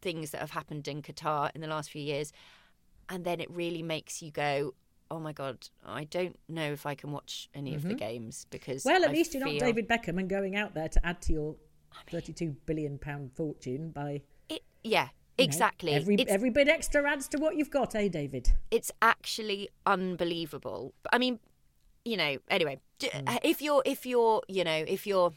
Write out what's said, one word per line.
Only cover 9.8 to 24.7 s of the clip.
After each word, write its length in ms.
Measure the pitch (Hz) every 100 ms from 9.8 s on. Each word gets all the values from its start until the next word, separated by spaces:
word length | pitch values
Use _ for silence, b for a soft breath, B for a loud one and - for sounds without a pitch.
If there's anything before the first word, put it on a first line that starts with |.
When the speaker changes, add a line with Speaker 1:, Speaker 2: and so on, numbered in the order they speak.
| 208
Speaker 2:
Beckham 300 | 233 233 170
and 80 | 185
going 280 | 196 196 196
out 180 | 208
there 160 | - 160
to 160 | - 170
add 160 | 175
to 100 | -
your 220 | 160 151 151 _ _ _
Speaker 1:
I 60 | -
mean, 60 | - 170
Speaker 2:
thirty-two 340 | 165 156 170 139 -
billion 320 | 156 151 143
pound 360 | - 143 139
fortune 580 | - 160 - - 127 165
by, 300 | 143 143 143 - - _
Speaker 1:
it, 140 | 311 - _
yeah, 260 | 226 196 135 - _ -
Speaker 2:
you 60 |
know, 60 | 156
Speaker 1:
exactly. 420 | 143 220 - 170
Speaker 2:
every, 220 | 147 165 208
Speaker 1:
It's 160 | 247
Speaker 2:
every 180 | 196 254
bit 180 | 247 285
extra 400 | 320 - 294 285
adds 200 | 294 269
to 80 | 302
what 180 | 311 302
you've 120 | 294
got, 220 | 285 233 220
eh, 120 | 208
David? 420 | 165 143 135 - - -
Speaker 1:
It's 200 | 233 - -
actually 680 | 226 - - - 214 202 202 _ -
unbelievable. 1080 | 190 185 175 175 170 160 143 127 98 131 - -
I 60 | 240
mean, 220 | 254 240 _ _ _ _ _ _ -
you 120 | 214
know, 200 | 151 139 _
anyway, 300 | 190 160 139 _ _
j- 100 | -
Speaker 2:
Mm. 300 | - 135 240
Speaker 1:
if 180 | 285 330
you're, 200 | 294 285 -
if 200 | 277 254
you're, 360 | 247 226 220 -
you 160 | 190
know, 200 | 170